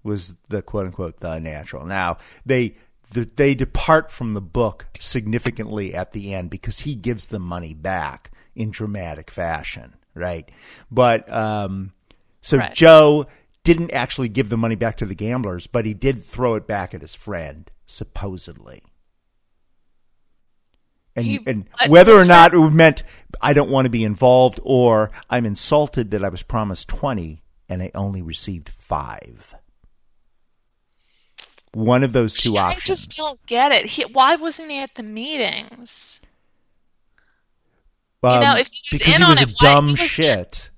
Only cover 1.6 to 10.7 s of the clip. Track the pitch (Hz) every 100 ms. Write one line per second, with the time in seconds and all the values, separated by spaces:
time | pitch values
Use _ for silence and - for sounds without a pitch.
1.6 | - - 80 98 87 - - _ - 127
2.6 | 117 - _ _ _ 123 117 - 139 131
3.6 | 131 - - 160 160 - 117 104 90 123
4.6 | 110 - - - - 127 107 117 123 -
5.6 | 110 107 95 87 92 107 98 95 87 95
6.6 | - - 147 127 120 113 - 104 87 87
7.6 | 82 78 90 92 73 67 - - _ -
8.6 | 110 - 107 101 85 78 - - 85 78
9.6 | - - 58 _ _ 82 87 82 - _
10.6 | -